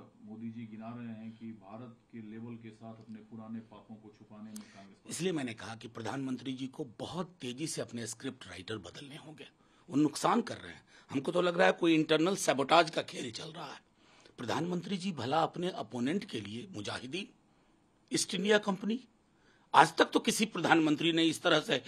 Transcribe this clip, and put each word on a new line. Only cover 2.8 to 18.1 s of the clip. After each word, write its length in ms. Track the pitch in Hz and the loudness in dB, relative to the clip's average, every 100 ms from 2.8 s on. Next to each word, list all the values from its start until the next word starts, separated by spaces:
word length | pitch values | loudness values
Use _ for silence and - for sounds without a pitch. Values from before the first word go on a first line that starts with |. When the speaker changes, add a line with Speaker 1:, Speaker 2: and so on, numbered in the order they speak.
| 113 113 | -16 -16
Speaker 1:
अपने 200 | 113 107 | -16 -18
पुराने 440 | 107 113 110 113 | -16 -16 -12 -12
पापों 360 | 110 104 101 107 | -12 -20 -18 -18
को 200 | 107 - | -20 -20
छुपाने 240 | - 107 | -20 -18
में 100 | 110 | -14
कांग्रेस 220 | 107 - 98 | -14 -16 -20
पार्टी 340 | 98 - - | -20 -20 -14
Speaker 2:
इसलिए 220 | - 180 | -6 -4
मैंने 220 | 160 127 | -4 -6
कहा 220 | 110 101 113 | -8 -12 -12
कि 120 | 120 | -12
प्रधानमंत्री 680 | 117 110 135 135 123 123 | -10 -6 -6 -6 -6 -6
जी 140 | 131 131 | -8 -8
को 200 | - 139 101 | -10 -12 -10
बहुत 360 | 123 165 180 - | -8 -6 -8 -8
तेजी 260 | 123 123 160 | -10 -6 -6
से 140 | - | -6
अपने 260 | 117 117 113 | -6 -6 -8
स्क्रिप्ट 400 | - 135 - 95 | -8 -10 -12 -14
राइटर 300 | 90 87 107 | -14 -10 -10
बदलने 380 | 85 - 143 151 | -10 -16 -16 -16
होंगे। 340 | 156 156 - _ _ _ - | -16 -18 -20 _ _ _ -2
वो 60 | 135 | 4
नुकसान 460 | 151 - - 214 | 4 4 4 4
कर 160 | 214 95 | 2 -6
रहे 160 | 90 | -12
हैं, 120 | 85 _ - - | -16 _ -20 -4
हमको 220 | 135 135 | -4 0
तो 100 | 175 | 2
लग 160 | 180 175 | 2 6
रहा 100 | 185 | 6
है 60 | |
कोई 200 | 185 170 | 6 6
इंटरनल 420 | 160 156 156 165 196 | 6 6 4 4 2
सैबोटाज 540 | - 135 135 165 160 | 2 2 6 8 8
का 120 | 160 | 2
खेल 300 | - - 127 | -4 -6 -8
चल 180 | 104 160 | -8 -12
रहा 240 | 170 156 | -12 -12
है। 80 | - _ _ _ - - - | -14 _ _ _ -20 -20 -10
प्रधानमंत्री 600 | 113 110 170 175 170 196 | -2 -2 0 -2 -4 -4
जी 140 | 185 | -4
भला 320 | 147 117 156 | -4 0 2
अपने 260 | 156 - 175 | 2 0 -4
अपोनेंट 560 | - 117 123 123 196 208 | -4 -6 -2 0 -2 -4
के 160 | 117 | -8
लिए 260 | 101 113 101 | -8 -10 -10
मुजाहिदीन, 560 | 104 104 101 123 170 208 _ _ _ _ _ _ _ - | -10 -8 -8 -8 -8 -10 _ _ _ _ _ _ _ -4